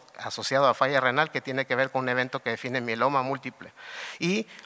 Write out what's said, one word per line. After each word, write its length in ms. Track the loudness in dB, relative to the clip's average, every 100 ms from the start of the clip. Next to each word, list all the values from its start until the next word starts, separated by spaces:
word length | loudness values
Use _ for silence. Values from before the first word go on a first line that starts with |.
| -8 -12
asociado 500 | -10 -6 0 4 6
a 60 |
falla 260 | 6 4 4
renal 320 | 4 2 0
que 100 | -2
tiene 240 | -4 -4 0
que 100 | 0
ver 160 | 0
con 100 | 0
un 80 | 0
evento 320 | 0 0 -4
que 80 | -4
define 320 | -4 -4 -4
mieloma 400 | -2 0 2 2
múltiple. 520 | 0 -2 -6 -14 -16 -18 -16 -12 -12 -4
Y 280 | 0 0 -2 -10